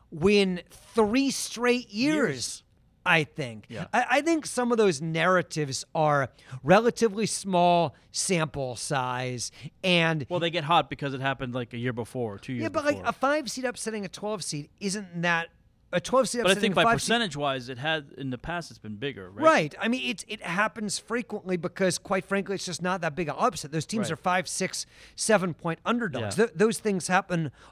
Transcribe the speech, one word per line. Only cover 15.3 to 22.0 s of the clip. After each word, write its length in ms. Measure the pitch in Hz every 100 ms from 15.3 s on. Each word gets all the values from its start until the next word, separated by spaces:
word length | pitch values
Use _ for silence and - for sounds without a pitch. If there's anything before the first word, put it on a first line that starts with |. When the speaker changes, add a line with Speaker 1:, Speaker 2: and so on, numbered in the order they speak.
| 165 165 _ _ _ _
Speaker 1:
a 60 | 175
twelve 280 | - 254 240
seed 140 | 240
Speaker 2:
But 80 | 185
I 20 |
Speaker 1:
upsetting 100 | 196
Speaker 2:
think 100 | 214
Speaker 1:
a 40 | 180
Speaker 2:
by 60 |
Speaker 1:
five 180 | 226 226
seed 60 | -
Speaker 2:
percentage-wise, 560 | 233 214 143 143 131 123
it 100 | 120
had, 340 | 151 160 143 -
in 140 | 139
the 80 | 123
past, 320 | - 175 -
it's 80 | 117
been 180 | 107 104
bigger, 320 | 139 - 92
right? 140 | -
Speaker 1:
Right. 300 | 311 294 151 -
I 80 | 220
mean, 140 | 254 254
it's, 160 | 214 -
it 120 | 214
happens 560 | 175 175 220 233 208 -
frequently 580 | - 233 - 208 185 180
because, 420 | 170 - 190
quite 260 | -